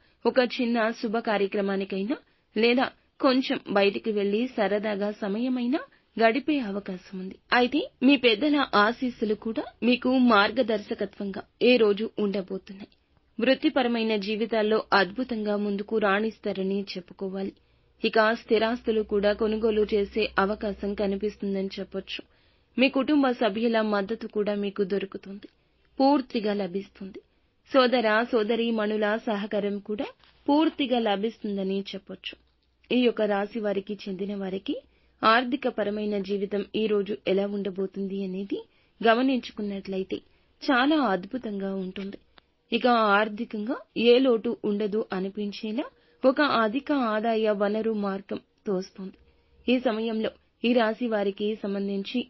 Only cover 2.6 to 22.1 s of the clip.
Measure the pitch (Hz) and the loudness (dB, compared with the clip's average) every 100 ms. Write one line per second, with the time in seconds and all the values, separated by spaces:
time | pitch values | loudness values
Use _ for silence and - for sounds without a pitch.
2.6 | 233 247 247 - _ - 277 254 254 247 | 2 4 0 -4 _ 0 2 2 0 -4
3.6 | - 202 202 196 226 208 202 208 254 - | -2 2 2 2 -2 -2 0 0 -2 -2
4.6 | 196 208 214 196 202 214 208 208 254 254 | 0 0 -2 -2 -4 -4 -4 -2 -2 -2
5.6 | 240 311 539 _ _ 208 226 240 - 285 | -2 -2 -6 _ _ 2 2 4 0 -2
6.6 | 214 196 196 185 - 190 190 - _ 240 | -2 -6 -8 -10 -12 -10 -10 -12 _ 2
7.6 | 247 285 539 - 247 277 247 214 294 294 | 2 0 -4 2 4 6 4 2 2 2
8.6 | - 208 208 240 247 - 214 214 226 220 | 2 4 4 2 -4 -2 -2 -2 -4 -6
9.6 | 508 - 226 247 254 262 247 208 214 220 | -8 -2 2 2 2 4 6 6 4 2
10.6 | 226 214 208 226 196 - 202 196 - _ | 0 -2 -4 -6 -6 -6 -8 -8 -12 _
11.6 | 240 247 214 202 220 - 208 196 185 190 | 4 6 6 2 -2 -2 -2 -2 -6 -10
12.6 | - 196 - _ _ _ _ - 240 269 | -12 -18 -20 _ _ _ _ -2 2 2
13.6 | 311 277 240 233 220 214 196 214 220 226 | 2 0 0 0 0 -2 -2 -4 -2 0
14.6 | 214 214 - 196 185 202 254 220 208 208 | 2 0 2 2 2 -2 -6 -4 -2 -2
15.6 | 208 202 208 220 202 196 220 - 208 190 | -2 -4 -2 0 2 2 0 -4 -6 -4
16.6 | 190 196 196 185 - - 196 190 196 - | -2 -4 -6 -10 -14 -10 -8 -6 -8 -10
17.6 | _ _ _ _ 220 226 214 233 - 220 | _ _ _ _ 0 2 2 0 0 2
18.6 | 220 240 - 220 208 208 202 202 214 220 | 2 -2 -2 -2 0 0 0 2 0 0
19.6 | 226 214 202 208 202 220 208 - 196 214 | 0 0 2 0 0 -2 -2 0 0 -2
20.6 | 214 196 202 202 202 196 208 202 202 196 | -6 -6 -6 -2 -2 -2 -4 -6 -4 -4
21.6 | 196 202 190 190 - | -6 -8 -10 -10 -10